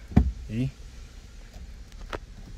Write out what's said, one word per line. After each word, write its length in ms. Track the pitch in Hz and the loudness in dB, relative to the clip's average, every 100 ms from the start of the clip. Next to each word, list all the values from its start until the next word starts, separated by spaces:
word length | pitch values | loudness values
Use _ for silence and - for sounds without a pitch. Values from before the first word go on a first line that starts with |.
| - - - - - | 6 8 8 4 0
e 180 | 110 135 - - - - - - - - - - - - - - - - - - | 2 2 0 -12 -12 -14 -14 -14 -14 -14 -12 -12 -12 -12 -12 -6 -6 -6 -12 -12